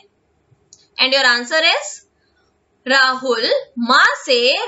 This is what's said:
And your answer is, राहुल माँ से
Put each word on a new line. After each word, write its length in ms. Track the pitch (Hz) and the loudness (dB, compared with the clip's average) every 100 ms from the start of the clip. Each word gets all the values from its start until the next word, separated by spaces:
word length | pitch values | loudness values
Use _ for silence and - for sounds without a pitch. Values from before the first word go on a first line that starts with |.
| _ _ _ _ _ _ _ _ _ - | _ _ _ _ _ _ _ _ _ -6
And 120 | 262 | -2
your 100 | 269 262 | 2 2
answer 340 | 240 247 320 | 0 -2 0
is, 260 | 330 440 - - _ _ _ _ _ _ _ _ - | 0 -2 -6 -14 _ _ _ _ _ _ _ _ -2
राहुल 640 | 269 262 254 262 233 254 523 - - | 0 0 -2 -4 -2 0 -2 -4 -6
माँ 280 | 233 277 403 554 | 0 4 4 0
से 280 | - 247 240 330 | -2 0 2 0